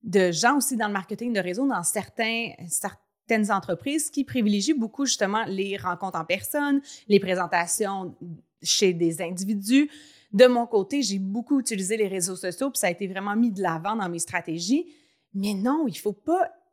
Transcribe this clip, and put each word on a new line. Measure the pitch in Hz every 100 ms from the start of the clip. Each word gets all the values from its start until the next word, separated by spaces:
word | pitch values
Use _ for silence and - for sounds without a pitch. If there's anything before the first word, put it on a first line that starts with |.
de | - 185 180
gens | 165 233 285
aussi | - 247
dans | 214
le |
marketing | 202 185 214 240
de | 220
réseau, | 180 180 277
dans | 214
certains, | 165 220 - - 220 226 233 - 175
certaines | - 196 - _ _ _ 226 208
entreprises | 202 - 170 - 302 -
qui | -
privilégient | 269 254 214 202 196
beaucoup | 311 226 - 277
justement | - 196 214 226
les | 190 196 190
rencontres | 185 175 190 180
en |
personne, | 165 190 - 294 285 277 277 - -
les | 202
présentations | 190 185 175 175 170 - 208 196 185 - 175 165 _ _
chez | 170 - 196
des | 170 170 160
individus. | 175 180 190 208 196 262 294 - - - _
De | 202 254
mon | 247 233
côté, | 214 196 285
j'ai | 226 196
beaucoup | 190 202 240 285
utilisé | 240 208 185 220
les | 202
réseaux | 190 175 185
sociaux, | 185 170 277
puis | 247
ça | 190
a |
été | 175 196
vraiment | 185 202 208
mis | 240
de | 196
l'avant | 185 165 175 220
dans | 190
mes | 170
stratégies. | - 180 170 165 175 277 359 - _ _ _
Mais | 196 196
non, | 202 220 294 294
il | 165
faut | 208
pas | 190 - 349 370 - _